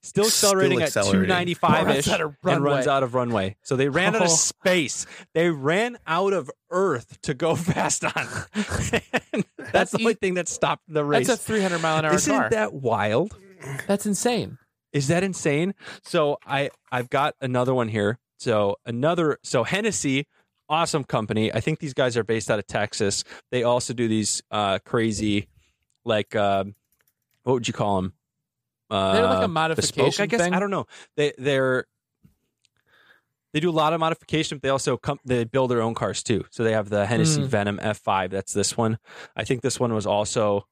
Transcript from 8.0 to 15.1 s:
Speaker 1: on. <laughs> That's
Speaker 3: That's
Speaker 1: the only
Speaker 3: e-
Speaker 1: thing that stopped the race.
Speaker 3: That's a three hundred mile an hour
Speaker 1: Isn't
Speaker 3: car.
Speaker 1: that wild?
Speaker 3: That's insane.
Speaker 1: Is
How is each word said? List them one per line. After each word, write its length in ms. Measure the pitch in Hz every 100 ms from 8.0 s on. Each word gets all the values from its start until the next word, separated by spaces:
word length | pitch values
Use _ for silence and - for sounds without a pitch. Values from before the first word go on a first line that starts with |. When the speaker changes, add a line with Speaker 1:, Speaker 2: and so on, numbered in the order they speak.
| 165
Speaker 1:
on. 60 |
<laughs> 400 | - - - - 208
That's 1160 | 208 - - 233 - 247 - 262 - - 285
Speaker 3:
That's 200 | 139 -
Speaker 1:
the 80 | 226
only 140 | 226
Speaker 3:
e- 20 | 220
Speaker 1:
thing 180 | 196 180
that 120 | 170
stopped 360 | - 147 147 _
the 160 | 151
race. 240 | 143 143 127
Speaker 3:
That's 140 | 233
a 20 |
three 180 | - 220
hundred 200 | 190 170
mile 160 | 160 156
an 60 | 156
hour 80 | 151
Speaker 1:
Isn't 180 | -
Speaker 3:
car. 160 | 277 127
Speaker 1:
that 240 | 220 214
wild? 640 | 156 131 110 104 113 190 - - - - 139 -
Speaker 3:
That's 180 | 202 208
insane. 520 | 196 240 240 98 123 _ _ _
Speaker 1:
Is 160 | 147 135